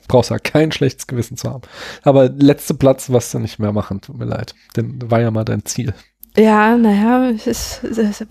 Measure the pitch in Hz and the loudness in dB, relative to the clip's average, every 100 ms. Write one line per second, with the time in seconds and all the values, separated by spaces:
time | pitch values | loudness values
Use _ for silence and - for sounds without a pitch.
0 | - 127 117 110 - 147 156 - 139 - | 0 0 0 -4 -2 0 0 0 -2 -4
1 | - 123 113 123 120 127 - - - - | -8 -6 -6 -8 -10 -10 -16 -18 -18 -2
2 | - 135 131 135 143 - - 143 135 135 | 2 4 4 4 4 4 -2 0 2 2
3 | - 123 - 127 110 - 104 104 101 98 | 0 -2 0 -6 -8 -4 -4 -2 -4 -8
4 | - 123 117 - 110 - _ - 117 127 | -12 -12 -8 -8 -10 -16 _ -6 -6 -8
5 | 120 117 117 110 110 110 - - 120 - | -2 0 2 0 -2 -4 -6 -6 -6 -8
6 | _ _ - - 220 214 214 240 226 202 | _ _ -4 4 4 6 4 4 4 4
7 | 214 254 254 226 240 233 - - - 226 | 2 2 2 -2 -4 -6 -8 -10 -8 -2
8 | 214 208 214 | -2 -4 -4